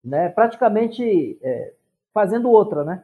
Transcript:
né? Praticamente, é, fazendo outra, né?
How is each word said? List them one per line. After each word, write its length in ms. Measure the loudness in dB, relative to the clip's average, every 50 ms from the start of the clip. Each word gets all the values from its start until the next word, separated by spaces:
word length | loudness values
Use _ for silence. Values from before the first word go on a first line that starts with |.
né? 260 | _ -4 -4 -2 -2 -2
Praticamente, 1080 | 0 0 0 0 0 0 0 0 2 0 -2 -2 -4 -4 -2 0 0 0 0 -2 -10 -8
é, 300 | -6 -6 -6 -6 -8 -12 _ _ _ _ _ _ _ _
fazendo 380 | _ -2 0 0 0 -2 2 6
outra, 340 | 6 6 6 4 -2 -4 -4
né? 180 | -4 -6 -10